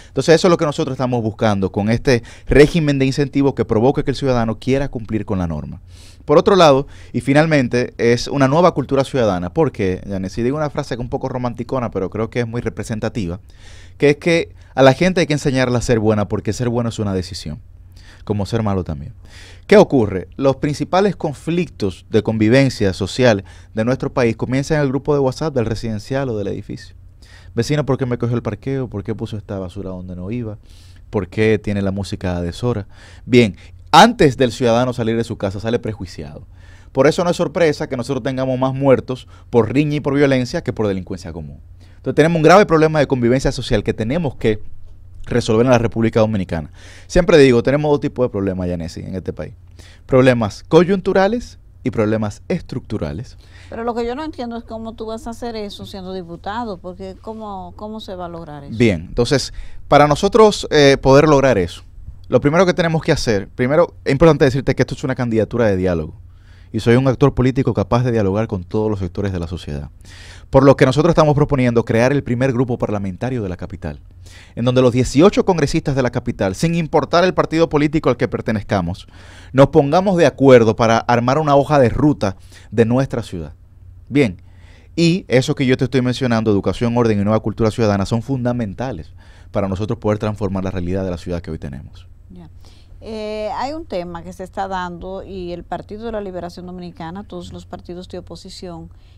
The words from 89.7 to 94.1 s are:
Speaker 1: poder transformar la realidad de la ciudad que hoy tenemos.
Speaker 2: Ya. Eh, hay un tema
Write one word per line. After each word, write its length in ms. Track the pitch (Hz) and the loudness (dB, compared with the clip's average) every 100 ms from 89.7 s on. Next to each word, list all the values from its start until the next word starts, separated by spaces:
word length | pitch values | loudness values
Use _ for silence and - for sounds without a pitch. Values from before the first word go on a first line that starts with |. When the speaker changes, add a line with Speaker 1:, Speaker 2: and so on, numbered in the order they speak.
| 95 104 113 | -4 -4 -4
Speaker 1:
poder 200 | 107 104 | -2 -2
transformar 440 | 107 104 101 98 | -2 -4 -4 -4
la 60 | 95 | -4
realidad 340 | 95 87 95 | -4 -4 -4
de 60 | 95 | -4
la 80 | 87 | -6
ciudad 220 | - 85 | -6 -8
que 100 | 85 | -8
hoy 80 | 80 | -10
tenemos. 480 | 76 65 78 - - - - | -10 -14 -16 -20 -20 -20 -20
Speaker 2:
Ya. 180 | 180 160 - - - - - | -20 -20 -20 -20 -20 -20 -20
Eh, 500 | 214 220 214 214 214 160 | -14 -10 -8 -6 -6 -6
hay 160 | 247 | -6
un 120 | 320 | -8
tema 380 | 330 190 175 | -8 -8 -8